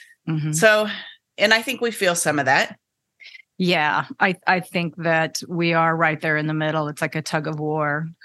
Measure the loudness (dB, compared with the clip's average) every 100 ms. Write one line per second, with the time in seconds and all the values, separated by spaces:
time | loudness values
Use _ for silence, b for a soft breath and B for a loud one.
0 | B B -4 -2 -2 4 4 4 2 -4
1 | B B _ 0 2 4 0 -4 -4 0
2 | 0 2 0 0 2 2 2 -6 _ _
3 | _ _ B B B -4 0 2 2 0
4 | -4 -2 -2 0 0 0 0 -4 -4 -4
5 | 0 0 0 -4 -8 -2 0 2 2 2
6 | 0 0 0 0 0 -2 0 -2 -4 -4
7 | -4 -4 -4 -4 -4 -6 -4 -2 -2 -2
8 | -6 -12